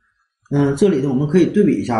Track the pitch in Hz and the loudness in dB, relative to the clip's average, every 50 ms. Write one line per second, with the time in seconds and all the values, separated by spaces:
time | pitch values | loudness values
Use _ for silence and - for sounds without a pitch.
0 | _ _ _ _ _ _ _ _ _ _ 139 143 143 139 143 - 208 196 170 131 | _ _ _ _ _ _ _ _ _ _ -2 0 0 0 0 0 0 0 2 0
1 | 131 143 123 131 151 147 - 185 160 127 - 214 196 151 - 101 95 104 117 | -2 -2 -2 -2 -2 0 2 2 2 2 2 2 2 2 0 -2 -4 -4 -4